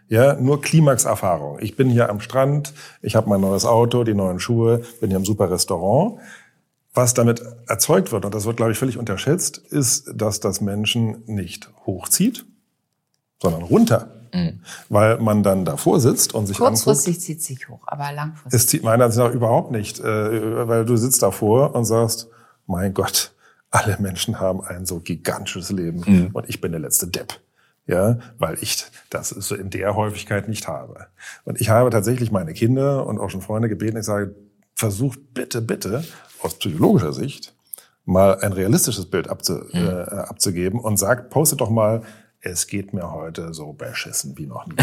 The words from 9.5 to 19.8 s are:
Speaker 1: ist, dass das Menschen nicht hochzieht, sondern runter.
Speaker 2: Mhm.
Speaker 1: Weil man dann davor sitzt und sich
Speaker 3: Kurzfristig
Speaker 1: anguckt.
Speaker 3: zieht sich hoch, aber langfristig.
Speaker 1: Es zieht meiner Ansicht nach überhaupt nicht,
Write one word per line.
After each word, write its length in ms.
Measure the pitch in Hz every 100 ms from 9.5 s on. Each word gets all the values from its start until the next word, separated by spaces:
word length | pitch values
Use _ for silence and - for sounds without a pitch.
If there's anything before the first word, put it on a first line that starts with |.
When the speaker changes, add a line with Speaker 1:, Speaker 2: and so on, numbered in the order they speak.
| -
Speaker 1:
ist, 520 | - 147 123 - - -
dass 240 | 107 104
das 200 | 107 95
Menschen 640 | 104 101 107 120 113 - -
nicht 440 | 104 85 - - _ -
hochzieht, 580 | 92 - - 208 - - _ _ _ _ _ _ _ _ _
sondern 220 | 92 82
runter. 480 | 85 117 226 110 - - -
Speaker 2:
Mhm. 260 | - 87 - - - -
Speaker 1:
Weil 300 | 104 110 113
man 260 | 113 104
dann 200 | 101 95
davor 360 | 87 73 170 190
sitzt 340 | 127 226 -
und 120 | 117 98
sich 100 | 98
Speaker 3:
Kurzfristig 580 | 240 214 - 214 -
Speaker 1:
anguckt. 100 | 170
Speaker 3:
zieht 180 | - 151
sich 260 | - 131 -
hoch, 140 | 123 -
aber 240 | 147 143
langfristig. 400 | 147 151 156 131 123
Speaker 1:
Es 60 | -
zieht 160 | 165
meiner 200 | 117 113
Ansicht 200 | 123 110
nach 80 | 120
überhaupt 380 | 123 113 131 -
nicht, 300 | 117